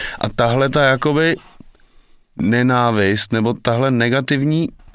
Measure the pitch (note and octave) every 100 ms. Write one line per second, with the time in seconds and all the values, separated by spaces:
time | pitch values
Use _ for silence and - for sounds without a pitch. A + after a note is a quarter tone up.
0 | - - A2 - A#2 B2+ C3+ D3 C3+ C3
1 | D3+ D3 D#3+ - - - - - - -
2 | _ - _ - F#2+ A#2+ B2+ B2 A#2+ G#2+
3 | G2 G#2 - A2+ A2 A2 - A#2 C3+ B2
4 | A#2 C3+ C3 C#3 C#3+ D#3 E3 - -